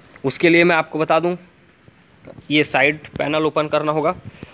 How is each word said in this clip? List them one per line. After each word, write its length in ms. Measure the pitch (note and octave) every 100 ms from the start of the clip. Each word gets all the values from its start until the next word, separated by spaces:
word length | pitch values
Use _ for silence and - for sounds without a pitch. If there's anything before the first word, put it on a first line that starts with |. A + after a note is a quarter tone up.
| - -
उसके 260 | C3+ - F3
लिए 140 | E3+
मैं 120 | F3 D#3+
आपको 240 | D#3+ D#3
बता 200 | D#3 D#3+
दूँ, 160 | E3+ F3 - _ _ _ _ _ _ _ - - -
ये 120 | D3
साइड 440 | - C#3 C#3 D3+ -
पैनल 360 | - C#3+ D#3 D#3
ओपन 220 | D#3 D3+
करना 240 | D3 D3+
होगा 240 | D#3 D3+ F3+ - - -